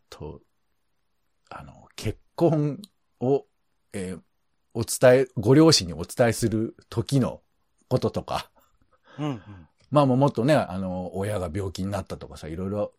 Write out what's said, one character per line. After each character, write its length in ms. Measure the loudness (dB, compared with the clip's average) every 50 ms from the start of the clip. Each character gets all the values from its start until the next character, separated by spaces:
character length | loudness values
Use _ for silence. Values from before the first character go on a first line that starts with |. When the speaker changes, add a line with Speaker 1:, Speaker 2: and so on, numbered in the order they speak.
| _ _
Speaker 1:
と、 320 | -18 -16 -14 -14 -14 -16 _ _ _ _ _ _ _ _ _ _ _ _ _ _ _ _ _ _ _ _ _ _
あ 120 | -20 -20 -20
の、 240 | -20 -20 -20 -20 _ -16
結 220 | -8 -8 -8 -8 -8 _ _ -2
婚 460 | 0 2 2 2 2 0 -2 -4 -8 -14 _ _ _ _ _ _ -6
を、 260 | 0 0 0 0 -2 _ _ _ _ _ _ _ _ _ -10
え 220 | -10 -8 -8 -10
ー、 60 | -12 _ _ _ _ _ _ _ _ _ _ -6
お 100 | -6 -6
伝 420 | -4 0 4 6 8 8 6 4
え、 20 | 0 -4
ご 180 | -2 4 6 6
両 180 | 8 8 8
親 140 | 6 4 2
に 80 | -4 -8
お 120 | -10 -10
伝 240 | -8 0 2 2 2
え 40 | 2
す 160 | 0 -2 -2
る 260 | -2 -2 -4 -6 -8 -16 _ _
時 300 | -6 -6 -4 0 0 0
の 240 | 0 0 -4 -10 _ _ _ _ _ _ _ _ _
こ 120 | -4 -2 0
と 100 | 0 -2
と 140 | -4 -4 -6
か。 260 | -6 -8 -8 -8 _ _ _ _ _ _ _ _ _ _ _ _ _ -12 -8
Speaker 2:
う 20 |
ん 40 | -6
う 40 | -6
ん。 380 | -6 -8 -12 -18 -20 -20 -20 _ _ _ _ 0
Speaker 1:
ま 140 | 2 4 4
あ、 20 |
も 80 | 4 4
う 40 |
も 100 | 4 4
っ 40 | 2
と 140 | 2 0 2
ね、 80 | 2 2
あ 240 | 2 2 -2 -6
の、 400 | -6 -6 -6 -6 -6 -8 -8 -6
親 200 | -4 -4 -4 -4
が 140 | -4 -4 -4 -6
病 160 | -6 -6 -6
気 140 | -6 -6 -6
に 80 | -4
な 80 | -4 -6 -6
っ 20 |
た 100 | -8 -12
と 140 | -12 -12 -18
か 80 | -16
さ、 100 | -14 -12
い 80 | -10 -8
ろ 120 | -8 -6
い 20 | -6
ろ、 240 | -4 -4 -6 -6 _